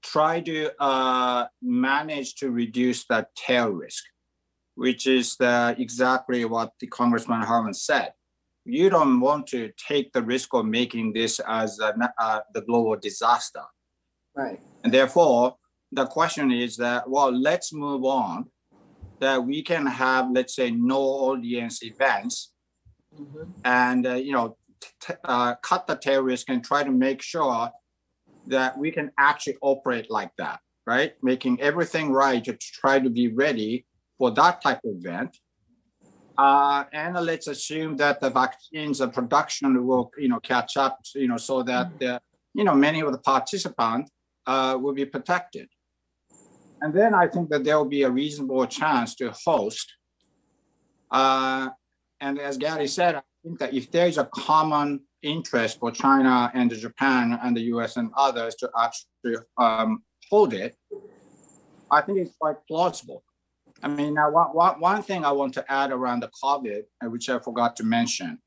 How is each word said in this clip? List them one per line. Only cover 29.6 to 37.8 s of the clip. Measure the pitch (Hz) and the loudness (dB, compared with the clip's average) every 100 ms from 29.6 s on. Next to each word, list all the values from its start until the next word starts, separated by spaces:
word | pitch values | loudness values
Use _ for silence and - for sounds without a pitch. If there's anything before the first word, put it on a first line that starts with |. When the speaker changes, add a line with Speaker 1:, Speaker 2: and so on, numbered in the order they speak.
Speaker 1:
operate | 139 135 135 120 110 | 0 0 0 -4 -4
like | 110 95 - | -6 -6 -10
that, | 80 - _ _ - | -10 -10 _ _ -2
right? | 120 151 - | 0 0 -2
Making | 127 127 131 123 | -2 0 0 0
everything | 147 165 165 220 175 | 0 0 -2 -2 0
right | 135 139 127 | 2 2 2
to | 117 | -4
try | 107 - - 139 135 | -10 -12 -4 2 2
to | 127 | 2
be | 117 120 | 0 0
ready | 110 147 123 107 123 _ _ _ _ | 2 0 0 -4 -6 _ _ _ _
for | 127 | 0
that | 110 165 180 | 4 4 4
type | - 127 117 | -2 -2 -6
of | 95 | -8
event. | 87 87 - _ _ _ _ _ _ _ _ _ _ - | -8 -6 -8 _ _ _ _ _ _ _ _ _ _ 2
Uh, | 139 139 143 143 139 | 6 6 4 2 -2
and | 151 160 180 | -6 -4 -2
let's | 165 160 - | -2 -4 -6
assume | 135 - 156 | -8 -8 -6